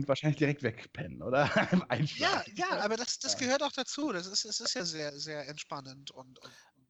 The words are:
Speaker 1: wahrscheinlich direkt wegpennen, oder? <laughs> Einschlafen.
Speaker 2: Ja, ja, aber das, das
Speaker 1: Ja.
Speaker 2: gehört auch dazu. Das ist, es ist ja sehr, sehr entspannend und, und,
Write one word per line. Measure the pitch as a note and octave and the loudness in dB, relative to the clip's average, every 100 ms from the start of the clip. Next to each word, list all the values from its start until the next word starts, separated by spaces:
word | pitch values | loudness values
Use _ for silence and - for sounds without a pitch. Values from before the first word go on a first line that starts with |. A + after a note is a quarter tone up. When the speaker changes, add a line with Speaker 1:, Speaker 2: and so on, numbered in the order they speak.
| C#3 | 4
Speaker 1:
wahrscheinlich | C3 D3+ C#3 | 4 4 4
direkt | D3 D3 | 4 4
wegpennen, | A#2 - - - - B1+ | 0 -2 -8 -10 -10 -6
oder? | G2+ C3 C#3+ | 2 4 4
<laughs> | - - F3+ - | 4 4 4 4
Einschlafen. | B2 D3+ - E4 G4 | 2 0 2 2 2
Speaker 2:
Ja, | - G#3 | 0 -2
ja, | F4+ E4 | 0 0
aber | G#3 A3+ | 0 0
das, | A#3+ - | -2 -4
das | B3+ - | -4 0
Speaker 1:
Ja. | |
Speaker 2:
gehört | B3+ C#4 | 2 2
auch | C#4+ | 2
dazu. | - B3+ - D4+ | -2 -4 -2 -2
Das | F#3 F#3 | -2 -2
ist, | G#3 A3 | -4 -2
es | G#3+ | -2
ist | A#3 | -2
ja | B3+ E3+ | -2 -2
sehr, | D#3+ D3 C#3+ | -4 -4 -6
sehr | D3+ D3+ C#3 | -8 -8 -8
entspannend | D3 - D3 C3+ C3+ C#3 | -10 -8 -10 -10 -14 -16
und, | C3 C3 B2+ | -16 -18 -20
und, | - - - _ _ | -20 -20 -20 _ _